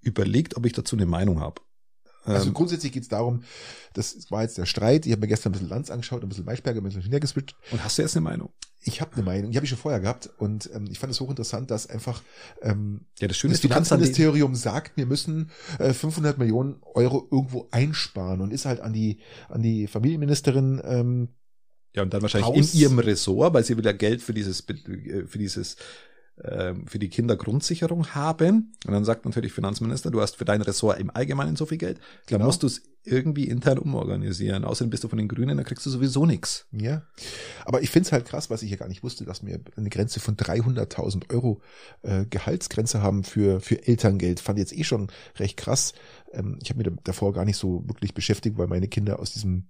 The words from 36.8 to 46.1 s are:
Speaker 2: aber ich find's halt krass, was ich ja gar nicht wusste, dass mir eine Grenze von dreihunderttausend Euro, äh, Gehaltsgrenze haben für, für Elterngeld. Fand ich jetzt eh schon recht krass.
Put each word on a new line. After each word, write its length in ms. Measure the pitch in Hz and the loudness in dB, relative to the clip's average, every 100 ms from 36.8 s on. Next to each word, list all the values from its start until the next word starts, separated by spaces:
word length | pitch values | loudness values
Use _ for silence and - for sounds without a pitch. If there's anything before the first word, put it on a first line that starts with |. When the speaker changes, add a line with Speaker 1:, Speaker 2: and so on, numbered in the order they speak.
| 110 151 - - - - - - - | -2 -4 -6 -16 -14 -14 -14 -14 0
Speaker 2:
aber 160 | 127 | 0
ich 80 | 143 | 4
find's 200 | 170 185 | 4 4
halt 120 | 135 | 0
krass, 240 | 123 - - | 0 -8 -6
was 140 | 110 | -6
ich 80 | 110 | -4
ja 80 | 98 | -6
gar 100 | - | -6
nicht 140 | 92 | -8
wusste, 240 | 123 - - | -10 -10 -12
dass 160 | 95 | -10
mir 180 | 101 - - - | -8 -10 -10 -6
eine 140 | 104 | -4
Grenze 280 | 101 107 - | 0 -2 -2
von 140 | - 104 | -2 -2
dreihunderttausend 920 | 98 101 117 120 104 - - 92 - | 0 2 2 0 -2 -2 -2 -2 -2
Euro, 300 | 120 123 101 - - - - | 0 2 0 -6 -20 -20 -12
äh, 240 | - 95 | -2 -2
Gehaltsgrenze 800 | 107 98 - 180 - - 110 110 | 0 -2 -2 -2 -2 -2 0 2
haben 200 | 101 98 | 2 2
für, 360 | 95 - 101 95 | 0 2 4 2
für 260 | - - - | 0 0 4
Elterngeld. 540 | 117 110 98 90 90 | 4 4 4 0 -2
Fand 180 | - 101 | -2 -2
ich 40 | |
jetzt 140 | 98 - | -2 -2
eh 60 | |
schon 280 | 156 117 98 - - - | -2 -2 -2 -10 -20 -4
recht 220 | 98 - | -4 -4
krass. 340 | - 135 - - - | -2 0 -2 -6 -20